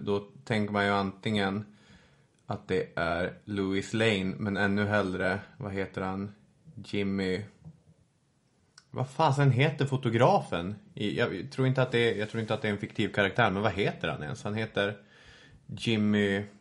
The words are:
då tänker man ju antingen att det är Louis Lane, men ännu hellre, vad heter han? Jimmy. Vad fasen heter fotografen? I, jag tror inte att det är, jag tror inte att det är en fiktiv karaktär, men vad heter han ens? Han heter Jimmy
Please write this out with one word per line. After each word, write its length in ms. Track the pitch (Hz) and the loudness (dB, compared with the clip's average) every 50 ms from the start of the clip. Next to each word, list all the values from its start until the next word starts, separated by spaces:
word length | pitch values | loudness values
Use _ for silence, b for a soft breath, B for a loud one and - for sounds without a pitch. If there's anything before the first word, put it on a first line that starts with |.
| - | -2
då 160 | 101 101 101 101 - - - - | -2 -2 -2 -2 -6 -20 -20 -6
tänker 280 | - 117 107 104 101 104 | -2 0 0 0 0 2
man 120 | 101 101 | 2 2
ju 60 | 101 | 4
antingen 760 | 101 101 98 95 95 - - 113 107 104 98 98 98 107 107 b b b b b b b b b b b b b b _ _ | 4 2 0 0 -4 -6 -4 -2 0 0 0 0 0 -2 -6 b b b b b b b b b b b b b b _ _
att 220 | - 107 104 - - | -10 -10 -10 -4 -2
det 200 | 92 92 - - - - | -2 -2 -2 -4 -4 -4
är 400 | 85 82 85 82 90 90 - - _ | -2 -2 0 -2 -2 -4 -6 -10 _
Louis 480 | 104 101 98 95 95 95 98 98 - - | -8 -4 -2 0 0 0 -2 -2 -2 -2
Lane, 400 | 110 113 113 107 95 92 95 - - | 2 2 2 2 2 0 -2 -4 -4
men 180 | 107 101 98 | -4 -2 0
ännu 300 | 92 104 98 98 104 104 | 0 2 2 2 2 0
hellre, 540 | 101 104 104 98 92 90 90 95 92 95 101 95 - - | 2 2 2 2 2 -2 -2 0 0 -2 -2 -4 -12 -16
vad 160 | - - 101 98 | -12 -10 -8 -6
heter 280 | 98 95 92 - 98 95 | -6 -6 -6 -6 -6 -6
han? 320 | 95 95 98 98 104 101 _ _ _ _ _ _ - - | -4 -4 -6 -8 -8 -10 _ _ _ _ _ _ -20 -20
Jimmy. 680 | 104 98 - - 101 101 98 98 98 95 92 90 90 107 - - _ - - - _ _ _ - _ _ _ _ _ _ _ _ _ _ _ _ _ _ _ _ - _ _ | -18 -16 -8 -4 -4 -2 -2 -2 -2 -2 -2 -2 -4 -4 -10 -16 _ -20 -20 -20 _ _ _ -20 _ _ _ _ _ _ _ _ _ _ _ _ _ _ _ _ -20 _ _
Vad 200 | - 120 131 - | -6 -6 -6 -6
fasen 400 | - - 160 147 135 139 143 135 | 0 2 4 4 4 6 4 4
heter 360 | 113 123 143 160 160 - 143 | 6 6 4 2 2 0 -2
fotografen? 880 | - 135 131 - 120 113 113 127 165 202 196 - - - 85 87 92 104 - - - - - | 0 0 0 0 2 4 6 6 6 6 4 2 0 -4 -4 -4 -4 -8 -10 -14 -18 -10 -6
I, 200 | 107 101 69 87 | -4 -4 0 0
jag 320 | 120 104 87 92 - 139 - | 0 0 0 -6 -8 -10 -2
tror 140 | - 131 131 | 0 0 2
inte 140 | 127 135 127 | 4 2 0
att 100 | 123 - | 2 2
det 60 | 120 | 2
är, 160 | 117 117 104 98 | 4 4 2 0
jag 120 | 107 107 | -4 -6
tror 100 | - 113 | -4 -6
inte 140 | 110 - 113 | -2 -2 -2
att 80 | 107 - | -2 0
det 60 | 107 | -2
är 40 | 101 | -2
en 60 | 101 | -2
fiktiv 300 | 110 - - - 107 95 | -4 -8 -2 -2 -2 -2
karaktär, 420 | - 104 101 95 - - 117 104 | 2 2 2 2 4 4 2 2
men 120 | 92 98 107 | 2 2 0
vad 100 | 110 95 | 0 0
heter 360 | 98 110 165 180 - - 82 | 0 -2 -2 -2 -2 -4 -4
han 140 | 71 - 76 | -4 -4 -6
ens? 220 | 71 69 - - | -8 -10 -8 -8
Han 100 | 107 104 | -6 -4
heter 420 | 110 113 110 - 98 101 101 104 - b b b b b b b b b b b b b | -4 -6 -4 -2 -2 -2 -2 -2 -6 b b b b b b b b b b b b b
Jimmy 800 | - - - - 120 113 107 107 104 104 104 101 101 98 101 104 - b b | -16 -14 -6 -2 0 0 2 2 2 4 4 2 2 2 0 -2 -6 b b